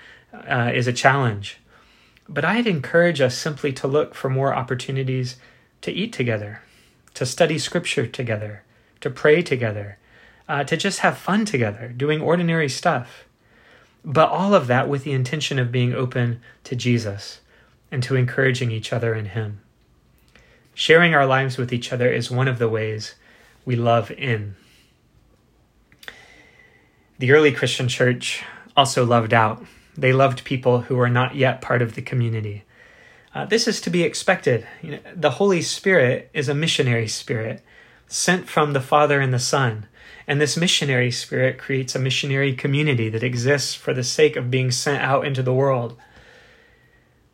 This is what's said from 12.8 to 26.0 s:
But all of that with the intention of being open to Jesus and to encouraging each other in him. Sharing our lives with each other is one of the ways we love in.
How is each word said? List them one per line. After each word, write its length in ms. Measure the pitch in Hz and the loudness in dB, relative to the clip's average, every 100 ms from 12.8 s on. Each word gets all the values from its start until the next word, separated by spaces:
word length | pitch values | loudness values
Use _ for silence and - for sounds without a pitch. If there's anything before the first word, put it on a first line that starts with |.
| 175 139 123 - - _ _ _ _ - _ _ 160 | 0 0 -4 -18 -20 _ _ _ _ -20 _ _ -2
But 240 | 139 156 | 2 4
all 260 | 151 196 196 | 2 4 4
of 120 | 123 | 4
that 200 | 123 131 | 0 2
with 160 | 139 | -4
the 80 | 147 | -2
intention 480 | 135 127 156 - 139 | -2 0 -2 -2 0
of 120 | 120 | 0
being 220 | 127 123 | 2 0
open 460 | 127 127 127 120 117 - - | 0 -2 0 -2 -2 -10 -20
to 120 | - 123 | -8 -4
Jesus 640 | 120 117 104 101 - - _ _ _ _ - | 2 2 0 -8 -12 -18 _ _ _ _ -8
and 100 | 139 | -6
to 120 | 123 131 | 0 0
encouraging 560 | 123 135 131 123 120 | 0 2 0 0 -2
each 220 | 110 - | -4 -4
other 200 | 117 113 | -2 -2
in 120 | 110 104 | -2 -4
him. 340 | 113 104 104 _ _ _ _ _ _ _ _ _ _ _ | -6 -6 -10 _ _ _ _ _ _ _ _ _ _ _
Sharing 400 | - - 160 175 | -6 4 6 6
our 120 | 151 135 | 4 2
lives 320 | 131 135 127 | 2 0 -4
with 160 | 120 | -4
each 180 | 120 - | -4 -6
other 200 | 123 123 | -2 0
is 200 | 123 123 | 0 -2
one 160 | 127 135 | -2 -2
of 100 | 120 | 0
the 120 | 113 | -2
ways 460 | 110 110 110 - - _ _ _ _ 127 | -2 -4 -8 -12 -18 _ _ _ _ -4
we 100 | 120 | 0
love 340 | 120 117 - | 2 2 0
in. 460 | - 135 110 101 95 _ _ _ _ _ _ _ _ _ _ _ _ _ _ | -6 -4 -4 -6 -12 _ _ _ _ _ _ _ _ _ _ _ _ _ _